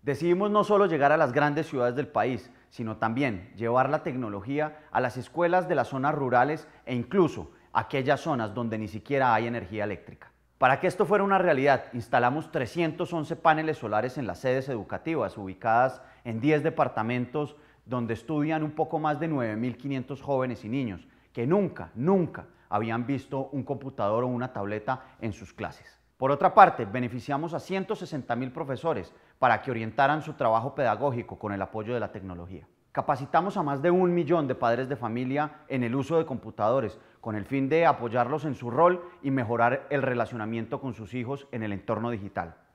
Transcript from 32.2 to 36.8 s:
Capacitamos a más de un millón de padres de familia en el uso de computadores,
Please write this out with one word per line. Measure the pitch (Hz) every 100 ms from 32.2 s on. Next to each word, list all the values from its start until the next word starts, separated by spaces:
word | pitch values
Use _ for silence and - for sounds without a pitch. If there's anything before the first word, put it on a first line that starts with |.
| 95 87 87 87 - _ _
Capacitamos | - - 135 139 165 185 208
a |
más | 151 139
de | 170
un | 180 180
millón | 175 147 170 139
de |
padres | 127 120 120 131
de | 135
familia | 117 117 127 139 147 - -
en | 135
el | 120
uso | 135 135 165
de | 165
computadores, | 120 113 - 107 135